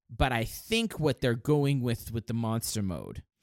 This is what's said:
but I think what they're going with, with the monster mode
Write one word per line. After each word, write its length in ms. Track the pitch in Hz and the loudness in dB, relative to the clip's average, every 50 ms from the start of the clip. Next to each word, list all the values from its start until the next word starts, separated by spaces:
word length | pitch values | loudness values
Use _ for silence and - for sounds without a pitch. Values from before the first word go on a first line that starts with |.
| _ - | _ -8
but 220 | - - 147 131 123 | -2 0 2 2 2
I 100 | 113 117 | 2 0
think 560 | - - - - - 220 226 226 214 - - | -2 -4 -10 -4 0 0 2 2 0 -2 0
what 220 | 151 151 123 - | 0 0 2 2
they're 140 | - 127 117 | 2 2 2
going 440 | 117 - - 151 147 143 139 143 135 | 2 2 2 2 4 4 4 2 2
with, 300 | 120 120 113 - - - | 2 0 -2 -2 -4 -6
with 160 | 110 117 - - | -6 -6 -4 -2
the 60 | 117 | -2
monster 480 | 117 117 110 113 113 - - - 110 | -2 0 0 0 -2 -2 -2 -4 -2
mode 420 | 101 95 87 65 50 50 - - - _ _ _ | -2 -2 -4 -4 -8 -10 -12 -12 -14 _ _ _